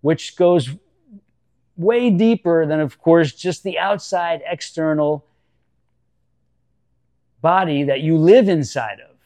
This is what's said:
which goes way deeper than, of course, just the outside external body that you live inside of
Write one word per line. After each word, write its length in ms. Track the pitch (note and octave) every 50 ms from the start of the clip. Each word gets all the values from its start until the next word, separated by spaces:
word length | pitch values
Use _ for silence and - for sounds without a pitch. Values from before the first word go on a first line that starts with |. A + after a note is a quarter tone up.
which 340 | - D3 D#3+ D3+ - - -
goes 340 | - F3+ F3 F3+ F3 B2 B2 C#3+ F#3 _ _ _ _ _ C#4+ G#3+ G3 _ _ _ _ _ _ _ _ _ _ _
way 320 | - E3 G3+ A#3 A#3+ B3 B3
deeper 560 | G3 E3+ A3 A3+ A#3 - _ F3 E3+ E3 D#3+
than, 140 | D3 D#3 D#3
of 200 | D3+ C3+ - _
course, 340 | _ E3 E3 E3+ D#3+ C#3+ -
just 280 | - - F#3 E3+ -
the 160 | _ F#3+ E3+
outside 640 | D#3+ F3 G3 G#3 F#3 - - - F3+ E3+ E3+ E3+ D#3 -
external 800 | E3 F3 - - - - - D#3+ D#3 D#3 D3+ D3+ D3 D3+ D3 _ _ _ _ _ _ _ _ _ _ _ _ _ _ _ _ _ _ _ _ _ _ _ _ _ _ _ _ _ _ _ _ _ _ _ _ _ _ _ _ _ _ _ _
body 420 | - D#3+ F3 F#3+ F#3+ E3+ D3 C#3 C#3+
that 180 | C#3 C#3 -
you 160 | D#3+ D#3 E3
live 320 | D#3+ D#3 E3+ G#3 B3+ A#3 G3
inside 520 | F#3 D#3 C#3+ A#2 - C3+ A#2 G#2+ G2+ G#2
of 140 | - _ _ _ _